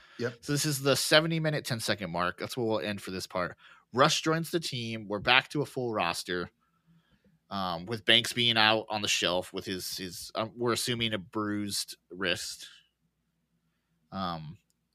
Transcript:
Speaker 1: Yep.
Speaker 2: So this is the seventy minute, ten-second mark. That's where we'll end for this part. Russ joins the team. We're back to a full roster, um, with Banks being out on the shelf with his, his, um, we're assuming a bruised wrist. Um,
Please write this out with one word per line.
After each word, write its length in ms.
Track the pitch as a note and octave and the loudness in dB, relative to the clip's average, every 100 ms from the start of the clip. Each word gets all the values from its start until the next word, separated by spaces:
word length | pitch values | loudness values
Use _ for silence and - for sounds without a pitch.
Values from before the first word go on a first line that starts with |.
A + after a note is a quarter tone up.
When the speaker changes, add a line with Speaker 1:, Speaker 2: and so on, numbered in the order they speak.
| - - | -16 -6
Speaker 1:
Yep. 160 | A#2+ A#2+ | -6 -6
Speaker 2:
So 120 | - | -2
this 140 | C#3+ D3+ | 0 0
is 160 | C3+ | 2
the 140 | C#3 C3 | 2 4
seventy 420 | - D#3 E3 E3 | 6 6 6 2
minute, 260 | D#3 D3+ | 0 -2
ten-second 460 | - A2+ - G2+ F#2 | -2 -2 -2 -2 -2
mark. 280 | E2+ F2+ - | -2 -2 -2
That's 180 | F2 - | -6 -2
where 100 | A2+ | 0
we'll 140 | G#2+ | 0
end 200 | F2 G2+ | -2 -6
for 120 | - | -6
this 160 | F#2 - | -8 -4
part. 280 | F#2 F2 - - - _ | -4 -4 -6 -20 -20 _
Russ 280 | A2+ D3 - | 4 4 4
joins 300 | D#3+ D#3+ E3 | 0 0 0
the 80 | F3 | -4
team. 460 | - B2 A2+ A2+ G#2 | -4 -6 -6 -6 -6
We're 120 | G#2 | -2
back 300 | A#2+ B2+ - | 4 4 4
to 120 | D3+ | -2
a 40 | B2 | -4
full 260 | - B2 | -4 -2
roster, 580 | G#2+ E2+ F2 - F2+ F2 _ _ _ _ _ _ _ _ _ - | 0 0 -2 -2 -4 -4 _ _ _ _ _ _ _ _ _ -8
um, 360 | G2 F#2 E2+ F#2 | -4 -2 -4 -4
with 180 | A2+ | -2
Banks 280 | G#2+ A#2 A#2 | 4 4 4
being 240 | A#2+ A#2+ A2+ | 0 2 4
out 300 | G#2+ A2 G#2+ | 6 4 2
on 120 | G#2+ | -2
the 60 | G2+ | 0
shelf 440 | - F2 F2+ F2+ | 2 2 2 -2
with 120 | F#2+ G#2 | -6 -6
his, 300 | F#2 - - | -6 -6 -8
his, 340 | F#2+ E2+ - | -8 -10 -8
um, 160 | - A2 A#2 | -6 -6 -2
we're 160 | A#2+ | 0
assuming 400 | A2 - A#2+ A2+ | 0 0 0 0
a 40 | G#2+ | -2
bruised 800 | F2 A2 G#2+ G#2 G2+ G2+ - - - | -4 -4 -2 -2 -2 -4 -6 -10 -14
wrist. 560 | F2+ F#2+ F2+ - - - - _ _ _ _ _ _ _ _ _ _ _ _ _ | -4 -2 -2 -4 -12 -16 -20 _ _ _ _ _ _ _ _ _ _ _ _ _
Um, 480 | F#2+ F#2 E2 D2+ - _ _ _ | -6 -4 -4 -6 -12 _ _ _